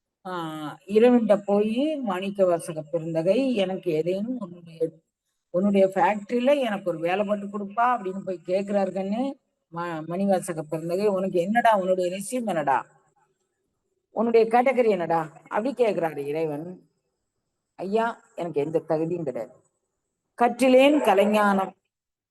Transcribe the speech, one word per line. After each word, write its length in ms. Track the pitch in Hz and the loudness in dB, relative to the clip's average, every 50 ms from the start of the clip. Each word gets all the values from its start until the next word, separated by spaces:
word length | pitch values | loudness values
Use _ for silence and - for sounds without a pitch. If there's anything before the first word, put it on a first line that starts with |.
| _ _ _ _ - | _ _ _ _ -14
ஆஹ், 520 | 185 185 175 165 160 156 156 156 147 123 - _ - | -10 -8 -8 -8 -8 -8 -10 -10 -12 -12 -14 _ 0
இறைவன்கிட்ட 540 | 202 214 233 247 247 240 220 202 208 196 - | 2 4 6 6 6 6 4 4 2 2 2
போய், 500 | - 202 202 214 220 220 247 285 311 311 | 0 0 0 0 0 0 -2 -2 -2 -2
"மாணிக்க 500 | 285 262 202 180 180 196 196 190 196 190 | -4 -4 -4 -4 -4 -4 -4 0 2 2
வாசக 380 | 180 170 170 165 - 160 156 151 - | 2 2 0 -2 -6 -10 -10 -10 -6
பெருந்தகை, 640 | - 165 160 165 165 160 160 185 202 247 269 262 247 | -6 -6 -4 -4 -4 -2 0 2 2 2 2 0 0
எனக்கு 380 | 208 190 185 190 175 - 180 | -2 -2 -2 -4 -6 -4 -2
ஏதேனும் 480 | 156 156 160 175 185 196 214 240 254 240 | -2 -2 0 -2 -2 -4 -4 -6 -8 -8
உன்னுடைய, 500 | 208 175 175 175 170 165 165 165 160 156 - - _ _ _ _ _ _ _ _ _ _ | -10 -12 -14 -16 -20 -16 -8 -6 -6 -6 -6 -8 _ _ _ _ _ _ _ _ _ _
உன்னுடைய 380 | - 175 196 208 202 196 190 190 | -4 0 0 2 4 4 4 4
ஃபேக்டரியில 720 | 190 190 165 185 214 208 208 - 247 240 247 262 294 285 | 4 2 2 2 2 0 -4 -4 -4 0 2 2 2 2
எனக்கு 300 | 254 226 202 185 - 175 | 0 -2 -4 -4 -4 -4
ஒரு 100 | 165 160 | -4 -2
வேலை 260 | 160 170 185 196 208 | -2 -2 0 0 0
போட்டு 200 | 196 208 202 208 | -2 -2 -4 -4
கொடுப்பா" 400 | 202 202 214 202 196 202 233 233 | -8 -8 -8 -8 -8 -2 0 0
அப்படின்னு 340 | 247 247 233 196 185 190 196 202 | 2 0 0 -2 -6 -8 -8 -8
போய் 160 | 185 185 170 160 | -8 -8 -8 -4
கேட்கிறாரு 460 | 175 180 196 202 202 202 202 196 185 | -2 -2 -2 -2 0 -2 0 0 -2
கண்ணு. 400 | 175 190 190 196 202 233 262 277 285 - _ _ _ _ _ _ 165 | -2 -4 -4 -4 -4 -4 -4 -4 -6 -10 _ _ _ _ _ _ -10
ம-, 320 | 170 170 175 165 156 160 | -8 -8 -6 -6 -8 -8
மணிவாசக 580 | 160 170 185 196 196 190 180 - - 170 156 151 151 | -6 -4 -2 0 2 0 0 0 -4 -8 -8 -8 -6
பெருந்தகை, 360 | 165 160 165 165 170 190 208 214 | -6 -6 -4 -4 -2 0 0 0
"உனக்கு 320 | 196 185 190 185 170 175 | 0 0 -2 -2 0 0
என்னடா, 380 | 170 196 220 240 240 233 220 196 | 0 2 2 2 4 4 4 4
உன்னுடைய 400 | 185 180 185 185 180 175 185 196 | 2 0 0 0 0 -2 -4 -6
ரெஸ்யூம் 300 | 196 - 254 254 233 208 | -8 -6 -6 -6 -4 -4
என்னடா, 380 | 175 160 147 143 131 123 - _ _ _ _ _ _ _ _ _ _ _ _ _ _ _ _ _ _ _ _ _ _ _ _ _ | -4 -2 0 0 0 0 0 _ _ _ _ _ _ _ _ _ _ _ _ _ _ _ _ _ _ _ _ _ _ _ _ _
உன்னுடைய 360 | - - 226 233 226 226 220 220 | -4 -2 0 2 4 4 4 4
கேட்டகரி 420 | 226 240 247 269 240 240 247 220 | 4 2 2 2 2 2 2 2
என்னடா?" 300 | 202 175 170 160 170 165 156 151 - - - - | 2 0 0 0 0 -2 -2 -4 -10 -18 -12 -6
அப்படி 240 | - 208 214 277 | -4 -4 -2 -2
கேட்கிறாரு 460 | 247 - 247 214 - - 170 165 151 143 | 0 0 0 0 0 0 -2 -4 -4 -6
இறைவன். 480 | 139 143 147 156 165 156 147 143 165 180 185 180 _ _ _ _ _ _ _ _ _ _ _ _ _ _ _ _ _ _ _ | -6 -6 -4 -4 -4 -4 -4 -6 -8 -12 -14 -16 _ _ _ _ _ _ _ _ _ _ _ _ _ _ _ _ _ _ _
"ஐயா, 460 | - 165 196 202 220 226 233 220 - _ _ _ | -12 -8 -2 0 0 0 0 -4 -8 _ _ _
எனக்கு 260 | - 170 170 147 147 | -8 -8 -6 -2 -2
எந்த 180 | 143 151 156 160 | -2 0 0 -2
தகுதியும் 440 | 156 - 165 156 165 165 180 170 165 | -2 0 -2 -2 -2 -2 -4 -4 -4
கிடையாது, 300 | 135 120 120 110 - - _ _ _ _ _ _ _ _ _ _ _ _ _ _ _ _ - | -6 -6 -8 -8 -12 -14 _ _ _ _ _ _ _ _ _ _ _ _ _ _ _ _ 0
கற்றிலேன் 640 | 240 247 240 - 254 262 254 254 269 285 302 294 - | 0 0 2 2 4 6 8 8 8 6 6 4 4
கலைஞானம்." 720 | 220 190 190 208 208 214 214 208 202 196 190 190 190 - _ _ _ _ _ _ _ _ _ _ _ | 4 4 4 4 4 4 2 4 4 2 2 0 -4 -6 _ _ _ _ _ _ _ _ _ _ _